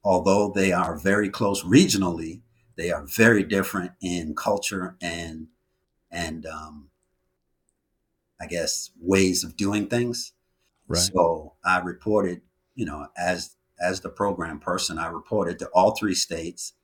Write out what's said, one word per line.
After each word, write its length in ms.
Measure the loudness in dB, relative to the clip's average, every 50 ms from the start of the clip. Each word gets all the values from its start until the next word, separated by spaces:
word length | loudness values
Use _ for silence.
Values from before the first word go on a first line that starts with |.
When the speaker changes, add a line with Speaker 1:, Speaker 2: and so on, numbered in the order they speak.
| 4
Speaker 1:
Although 480 | 4 2 4 4 4 4 4 2 2 2
they 180 | 2 2 2
are 260 | 2 2 0 -2 -4
very 320 | 0 2 2 2 4 2 -2
close 340 | -2 -2 -2 0 0 -2 0
regionally, 760 | 6 8 8 8 6 4 0 0 0 -2 -4 -8 -10 -12 -14 _ _ _ _ _ _ _
they 140 | -6 -4 -2
are 140 | -2 -4 -6
very 380 | -6 4 6 8 8 8 6 4
different 480 | 2 0 0 0 0 -2 -4 -4 -6 -10 _
in 340 | -4 -4 -2 -2 -4 -6 -8
culture 600 | -4 -2 -2 -2 -2 -2 -6 -6 -6 -8 -8 -10 _
and, 460 | -8 -8 -6 -6 -8 -10 -10 -12 -16 -16 _ _ _ _ _ _ _ _ _ _ _ _
and, 340 | -8 -8 -6 -6 -8 -10 -10
um, 440 | -12 -12 -12 -14 -14 -18 -20 -20 _ _ _ _ _ _ _ _ _ _ _ _ _ _ _ _ _ _ _ _ _ _ _ _ _ _ _ _ _ _ _
I 60 | -10
guess, 460 | -6 -4 -4 -2 -2 -4 -6 -8 -12 _ -8
ways 440 | 0 2 4 6 6 4 2 0 -4
of 140 | -6 -6
doing 300 | -4 -4 -2 -2 -2 -2
things. 460 | -2 -2 -2 -2 -2 -4 -8 -10 -12 _ _ _ _ _ _ _ _ _ _ _
Speaker 2:
Right. 120 | -4 -2 0
Speaker 1:
So 540 | 0 0 2 2 2 2 2 -2 -8 -16 _ _ 0
I 140 | 2 2 2
reported, 600 | 0 -4 -10 -6 -2 2 2 2 2 0 -4 -8 _ _ _ _ _ _ _
you 100 | -10 -8
know, 220 | -8 -8 -10 -12 -14 _
as, 380 | -4 -2 -2 -2 -2 -6 -12 _ _ _ _ _ _
as 200 | -2 -2 -2 -2
the 80 | -8 -12
program 500 | -6 -2 -2 -2 -2 -4 -6 -8 -8 -8
person, 380 | -4 -4 -4 -2 -2 -4 -4
I 100 | -6 -6
reported 520 | -6 -8 -10 -8 -4 -2 -2 0 -2 -4 -6
to 80 | -10
all 240 | 0 4 4 4 6
three 220 | 4 2 -2 0 0
states. 600 | 0 -2 -2 -4 -6 -6 -8 -10 -10 -14 -14 _ _